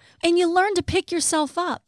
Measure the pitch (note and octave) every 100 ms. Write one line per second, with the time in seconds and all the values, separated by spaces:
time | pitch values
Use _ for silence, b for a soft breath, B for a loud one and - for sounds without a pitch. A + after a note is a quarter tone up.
0 | b b E4+ F4 F4 F4+ G4+ F4+ - F#4
1 | - E4+ - D#4 D4 - F4 A3+